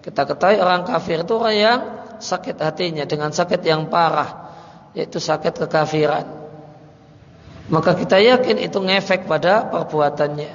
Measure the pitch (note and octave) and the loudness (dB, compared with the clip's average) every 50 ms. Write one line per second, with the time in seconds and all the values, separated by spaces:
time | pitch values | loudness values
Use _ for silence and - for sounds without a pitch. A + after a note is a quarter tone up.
0 | - - - - F3 C#3+ C#3+ - - F#3 G#3+ G3+ F#3 F3+ F3+ F3+ F3 F3 - E3 | -14 -4 -2 -2 -2 -2 0 2 4 4 4 4 4 4 2 2 0 -2 -2 -4
1 | E3+ - E3+ D#3 E3+ E3+ A3+ A3 A#3 A3 G#3+ G#3 G#3 A3 A#3+ C4 - - - - | -2 -2 -2 -2 0 -2 0 0 2 2 2 4 4 4 4 2 0 -6 -10 -14
2 | - - - - - - - - - C4 - - D3+ D#3 D#3 - F3+ F3 D#3+ D3+ | -14 -16 -16 -14 -6 -6 -6 -6 -6 -8 -6 -2 -4 -4 -2 -2 -4 -4 -2 -4
3 | C#3+ C#3 D#3 D3 D3+ D3+ D3+ - F3 F3 F3+ F3+ - D#3+ D#3 D#3 D#3 D3+ - E3+ | -4 -4 -4 -2 -2 -4 -2 -2 0 0 0 0 2 2 2 2 0 0 2 4
4 | E3 D#3+ D#3 D3+ C3+ - - - - - - - - - - - - - - E3 | 4 4 4 0 -2 -4 -6 -14 -16 -18 -18 -20 -20 -20 -20 -20 -20 -14 -6 -6
5 | D#3 - - E3+ - - D3+ D3+ - E3 D#3+ - E3 D#3 - D#3 D3+ D3 - D#3 | -6 -4 -4 -6 -2 -2 -2 0 0 -4 -2 -2 -6 0 0 0 0 2 0 0
6 | D3+ D3 D3 E3+ - - - - - - - - - - - - - - - - | 2 2 0 -2 -4 -8 -14 -16 -16 -16 -18 -20 -20 -20 -20 -20 -20 -20 -20 -20
7 | - - - - - - - - - - - - - - D3+ D#3+ D#3+ F3+ F3+ F3+ | -20 -20 -20 -20 -20 -20 -20 -20 -20 -20 -20 -18 -6 -2 -2 2 2 2 2 2
8 | - - - F#3+ G#3 A#3+ B3+ B3 B3 A#3 A3 - - - - G3+ F#3+ F#3 F#3+ G3 | 2 4 4 6 8 6 6 4 4 2 0 0 -2 -2 -2 -2 0 2 0 0
9 | F#3+ - F#3 F#3 F#3 - D#3+ D3+ D#3+ F3 G3 A3 A3 G#3 - E3+ - - D#3 D3+ | 2 0 -2 -2 0 -2 -2 2 4 4 2 2 2 -2 -4 -4 -4 -2 0 0
10 | D3 D3 D3 C#3+ D3+ D3 D3 D3 D3 - - | 2 0 2 0 -2 -2 -2 -6 -10 -10 -14